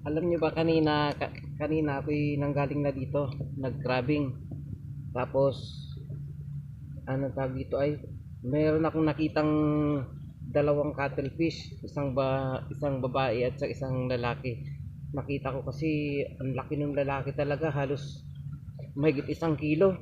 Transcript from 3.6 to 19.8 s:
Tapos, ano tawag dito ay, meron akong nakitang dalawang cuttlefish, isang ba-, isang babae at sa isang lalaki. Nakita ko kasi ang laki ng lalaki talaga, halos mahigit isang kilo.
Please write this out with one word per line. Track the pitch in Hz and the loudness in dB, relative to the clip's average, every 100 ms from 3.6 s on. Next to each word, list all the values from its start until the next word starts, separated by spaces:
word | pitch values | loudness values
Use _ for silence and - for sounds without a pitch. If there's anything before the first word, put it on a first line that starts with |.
| 131 120 127 127 123 147 139 123 - - - - - - - | -4 -4 0 0 2 2 0 -4 -8 -10 -8 -10 -10 -10 -6
Tapos, | 127 127 135 139 - - - - - - - - - - - - - - - - | -4 0 4 4 2 -8 -10 -10 -10 -10 -8 -8 -10 -8 -8 -10 -12 -10 -10 -4
ano | 135 135 | -2 0
tawag | 131 131 131 | -2 -2 -2
dito | 135 - | -2 0
ay, | 143 147 - - - - 120 | 2 0 -6 -12 -12 -8 0
meron | 143 156 156 160 | 4 4 4 4
akong | 160 156 | 4 2
nakitang | 147 156 156 151 151 151 151 147 147 127 - - - | 4 2 4 4 6 4 4 4 2 0 -8 -12 -10
dalawang | - 147 147 147 147 | 0 2 4 4 2
cuttlefish, | 131 139 139 135 - 165 - - - | 0 -2 0 -2 0 0 0 -12 -12
isang | - - 139 | -6 -2 0
ba-, | 127 135 135 131 131 - | 2 2 2 0 -2 -4
isang | 143 147 135 | -4 -2 0
babae | 127 135 131 117 | 0 2 2 2
at | 123 127 | 0 0
sa | 139 | -4
isang | - 135 127 127 | -2 -2 0 0
lalaki. | 127 120 117 127 120 - - - - - 143 | 0 0 -2 -4 -6 -8 -8 -10 -10 -6 -6
Nakita | 127 139 135 | -2 -2 -2
ko | 135 143 | -4 -4
kasi | 127 160 151 147 143 - - | -2 0 0 0 -2 -4 -4
ang | 131 | -4
laki | 127 - 143 | -4 -2 -2
ng | 147 | 0
lalaki | 143 139 139 135 | 0 0 0 -2
talaga, | 139 143 143 160 | -2 0 0 0
halos | 143 139 139 - - - - - - - - - | 0 0 -2 -4 -10 -12 -10 -10 -10 -12 -12 -8
mahigit | 139 156 139 143 | 2 4 4 0
isang | 147 165 143 | 0 2 2
kilo. | 151 156 | 2 6